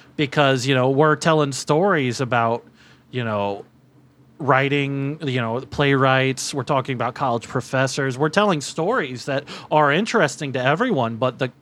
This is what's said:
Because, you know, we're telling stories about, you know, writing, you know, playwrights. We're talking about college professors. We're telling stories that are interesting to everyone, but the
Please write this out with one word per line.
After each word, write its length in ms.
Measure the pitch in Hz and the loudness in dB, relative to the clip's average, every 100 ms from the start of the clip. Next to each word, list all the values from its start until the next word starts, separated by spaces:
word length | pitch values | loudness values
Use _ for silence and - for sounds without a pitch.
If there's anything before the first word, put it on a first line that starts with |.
| - - | -20 -6
Because, 500 | 143 151 139 135 123 | -4 2 2 2 2
you 80 | |
know, 140 | 135 127 | 2 2
we're 280 | 135 156 147 | 4 4 4
telling 360 | 170 160 143 | 2 2 2
stories 680 | 135 - 151 196 175 131 117 | -2 0 2 2 2 0 -2
about, 440 | 131 123 117 117 - _ - - _ | -2 0 2 -2 -6 _ -20 -20 _
you 140 | 127 | -6
know, 400 | 117 107 101 101 - _ _ _ _ _ _ _ | -4 -2 -2 -6 -12 _ _ _ _ _ _ _
writing, 800 | 131 131 139 143 139 139 139 156 | 2 4 4 0 -2 -4 -4 -4
you 180 | 151 127 | -4 -2
know, 200 | 113 117 | -2 -4
playwrights. 960 | 139 - 143 139 131 131 131 131 - | -8 0 2 4 4 4 2 -2 -6
We're 80 | 147 | -6
talking 320 | 120 143 127 | -2 -2 -2
about 200 | 123 120 | -4 -4
college 320 | 120 139 117 - | -2 -2 -2 -4
professors. 680 | 131 - 131 135 135 135 120 | -8 -4 0 0 0 -4 -2
We're 140 | 156 | 0
telling 300 | 170 208 160 | 2 2 0
stories 640 | 131 - 165 247 151 123 - | -4 -4 -2 -2 -4 -8 -4
that 180 | 139 - - - | -6 -6 -16 0
are 220 | 151 147 | 2 4
interesting 600 | 147 220 233 156 - 147 | 4 2 2 2 0 -6
to 80 | 127 | -2
everyone, 540 | 127 156 254 165 113 113 | 0 2 0 0 0 0
but 220 | 127 127 | -2 -2
the 140 | 127 - | -6 -6